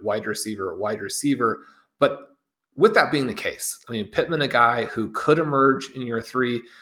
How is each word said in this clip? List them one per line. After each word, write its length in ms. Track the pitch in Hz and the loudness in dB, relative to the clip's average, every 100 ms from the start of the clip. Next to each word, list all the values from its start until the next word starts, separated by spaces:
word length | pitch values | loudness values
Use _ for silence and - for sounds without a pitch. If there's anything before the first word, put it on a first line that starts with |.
wide 240 | 104 107 107 | -2 -2 -2
receiver, 500 | 104 107 101 95 87 | -6 -6 -6 -6 -4
wide 240 | 104 104 | -4 -4
receiver. 640 | 98 - 143 123 113 101 - _ _ - | -6 -2 0 2 0 -2 -8 _ _ 2
But 360 | 139 139 - _ _ _ _ - | 2 0 -14 _ _ _ _ 2
with 180 | 208 | 4
that 160 | 214 147 | 6 2
being 160 | 151 127 | 2 -2
the 80 | |
case, 480 | 104 92 - - - - | -4 -6 -6 -10 -10 -8
I 40 | |
mean, 180 | 113 98 | -6 -4
Pittman, 320 | - 151 156 | -2 -2 0
a 60 | 135 | 0
guy 360 | 123 117 120 107 | 4 4 2 -2
who 240 | 117 107 | -4 -6
could 260 | - - 156 | -2 2 2
emerge 520 | 151 139 135 131 - | 2 4 4 2 -2
in 100 | 131 | -10
year 180 | 123 113 | -6 -6
three, 420 | - 127 123 120 - - | -4 -2 0 -2 -8 -20